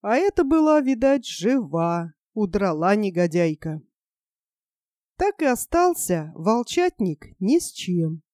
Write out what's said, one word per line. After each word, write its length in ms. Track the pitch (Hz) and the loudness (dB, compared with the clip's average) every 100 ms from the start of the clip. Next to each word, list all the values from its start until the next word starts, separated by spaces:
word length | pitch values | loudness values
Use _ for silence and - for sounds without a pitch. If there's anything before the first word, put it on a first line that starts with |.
А 160 | 202 247 | 0 0
это 280 | 392 403 | 2 0
была, 360 | 285 320 311 302 | 2 4 4 4
видать, 460 | 262 262 269 277 233 | 2 0 2 2 -2
жива, 840 | - 180 269 180 160 170 170 170 _ _ | -4 0 0 0 -2 -2 -2 -6 _ _
удрала 640 | - 208 196 196 156 175 | -6 -4 -2 -2 0 2
негодяйка. 880 | 208 208 170 175 165 165 151 - 156 - _ _ _ _ _ _ _ _ _ _ _ _ _ | 2 0 0 0 2 0 -2 -8 -10 -12 _ _ _ _ _ _ _ _ _ _ _ _ _
Так 260 | 392 415 | -4 0
и 20 | |
остался 840 | 302 247 - 330 359 349 - 175 156 165 | 0 -2 -2 0 2 0 -4 -4 -4 -6
волчатник 880 | 165 233 240 - 359 - 190 156 - - | -2 0 0 0 -2 0 -4 -4 -12 -6
ни 180 | 190 320 | 0 0
с 140 | - | 0
чем. 500 | - - 175 160 160 _ | -10 -4 -2 -2 -4 _